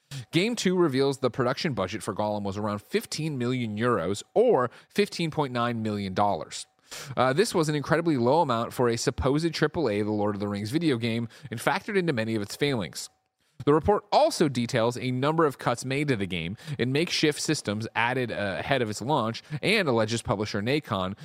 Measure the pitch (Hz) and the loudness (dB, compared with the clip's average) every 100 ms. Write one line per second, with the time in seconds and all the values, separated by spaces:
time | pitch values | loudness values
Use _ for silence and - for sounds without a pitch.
0 | _ 139 - 160 214 240 180 185 175 131 | _ -16 -2 0 0 0 0 4 2 4
1 | 139 139 123 - 123 135 - 107 92 98 | 2 2 -2 0 0 0 -2 -2 -2 -4
2 | - 98 107 104 98 95 107 104 - 208 | -6 -2 -2 -2 -4 -4 -4 -6 -4 -4
3 | - - 156 139 120 127 117 104 123 110 | -4 -6 -4 -2 -2 -2 -2 0 2 2
4 | 85 101 - 185 247 156 123 - - - | 0 -4 -2 2 4 4 2 -4 -6 -2
5 | 202 - 170 147 139 123 120 117 107 104 | -2 0 -4 -2 -2 0 -2 -2 -2 -2
6 | 98 95 101 85 - - - _ _ - | -2 2 2 2 -4 -12 -14 _ _ -16
7 | 143 123 127 143 233 - 156 151 135 156 | -8 0 2 2 2 2 0 0 0 2
8 | 170 139 117 156 156 113 113 - 120 117 | 2 2 4 4 4 0 -2 0 0 2
9 | - - 131 147 165 - 151 180 131 104 | -2 0 0 2 0 0 0 2 0 0
10 | 104 107 104 101 101 101 107 147 165 120 | 0 0 0 -2 -4 -4 -2 0 0 0
11 | 117 117 117 - 139 117 - 185 - 202 | 0 -2 -6 -10 -12 -2 0 -2 -2 0
12 | 170 127 110 113 101 - 143 123 85 - | 0 -2 0 -2 -4 -2 -2 0 -4 -8
13 | - _ _ _ _ _ - 151 190 208 | -14 _ _ _ _ _ 2 4 4 2
14 | - 214 311 - 160 123 117 123 117 117 | 4 4 4 4 0 2 0 2 2 0
15 | 127 127 139 165 156 - 143 123 127 135 | -4 -2 0 4 2 2 -2 -2 -2 -2
16 | 151 113 95 90 82 107 - 143 127 139 | 0 0 -2 -4 -4 -8 -10 -4 0 0
17 | 170 - 156 143 - 151 - 104 110 110 | 0 2 0 0 -2 -2 -2 -4 -2 0
18 | 117 131 120 82 101 82 - 139 110 104 | 0 0 -2 -2 -2 -4 -2 0 0 -4
19 | 117 151 110 113 - 151 170 214 160 113 | 0 0 0 -4 -10 -4 0 0 2 2
20 | 107 117 - 101 107 104 107 151 - 98 | 2 -2 -2 -2 -2 -2 -2 -2 -2 -4
21 | 92 101 | -4 -6